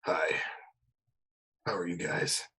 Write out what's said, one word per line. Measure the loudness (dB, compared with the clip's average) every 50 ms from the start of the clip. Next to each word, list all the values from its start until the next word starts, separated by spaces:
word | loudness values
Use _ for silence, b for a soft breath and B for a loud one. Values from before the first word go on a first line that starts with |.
| _
Hi, | 2 2 2 4 2 2 B B B B B B B B _ _ _ _ _ _ _ _ _ _ _ _ _ _ _ _ _ _
how | -2 0
are | 0 0
you | -2 -2
guys? | -2 -2 -2 0 0 0 2 0 -2 -2 -6 _